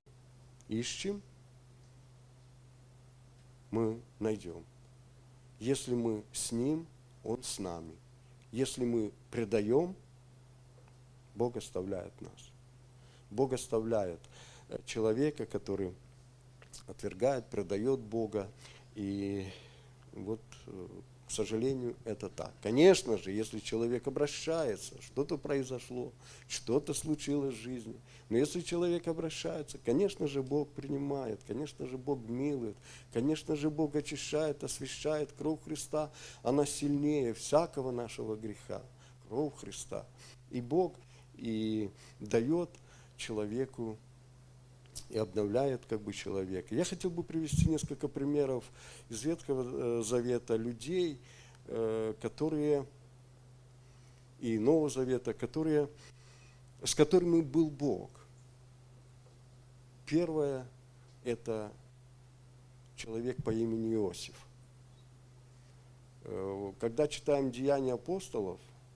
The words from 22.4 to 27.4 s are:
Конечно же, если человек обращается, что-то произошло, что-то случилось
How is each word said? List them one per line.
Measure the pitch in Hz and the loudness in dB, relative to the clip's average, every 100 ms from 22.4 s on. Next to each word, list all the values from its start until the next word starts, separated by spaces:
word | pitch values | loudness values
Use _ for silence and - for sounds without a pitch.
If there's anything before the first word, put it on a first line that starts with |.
| - - | -10 -4
Конечно | 101 123 180 180 123 104 | 2 8 10 10 4 -2
же, | 95 | 0
если | 104 110 107 | -4 -2 -4
человек | - 113 117 120 139 | -2 0 0 0 -2
обращается, | 135 147 - 160 165 139 95 - - | 0 -2 -2 -2 0 0 -2 -8 -14
что-то | - - 143 151 | -8 -4 -2 -2
произошло, | - 139 127 127 - 123 123 - - - - | -2 -2 -2 -6 -6 -8 -8 -10 -20 -18 -10
что-то | - - 135 147 | -8 2 2 2
случилось | 143 160 151 - 143 | -4 -2 -2 0 0